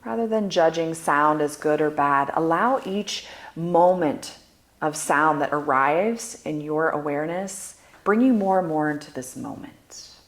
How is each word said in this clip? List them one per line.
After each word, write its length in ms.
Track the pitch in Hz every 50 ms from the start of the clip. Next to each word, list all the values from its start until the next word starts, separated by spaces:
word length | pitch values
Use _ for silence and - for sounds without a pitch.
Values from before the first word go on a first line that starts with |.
| _
Rather 220 | 233 226 226 233
than 240 | 226 220 220 214 202
judging 440 | 165 180 165 160 165 165 165 160 165
sound 460 | 160 - - 156 143 147 151 151 156
as 160 | 151 147 147
good 240 | - - 156 151 151
or 100 | 156 151
bad, 400 | 147 151 143 143 143 139 139 - -
allow 460 | - 160 165 160 165 196 233 262 269 -
each 420 | - 190 202 208 208 - - - - - - - - -
moment 840 | - 165 170 175 165 170 180 185 180 170 151 131 - - - - - _ _ _ _ _ _ _ _
of 160 | - 156 151
sound 440 | - - - 170 143 151 156 156 147
that 120 | 147 -
arrives 880 | - 147 147 147 139 131 135 139 147 165 190 220 233 226 226 - - - -
in 160 | - 156 151
your 300 | 147 151 151 151 160 160
awareness 840 | - - 147 151 143 143 151 156 170 180 190 190 - - - - - _ _ _ _ - _
bring 160 | - 202 220
you 120 | 240 262
more 260 | 254 220 196 190 190 190
and 100 | 185 170
more 220 | 156 156 151 151
into 220 | 151 147 - -
this 240 | - - 127 131 -
moment. 760 | 131 123 117 110 - - - - _ _ _ - - - - - - _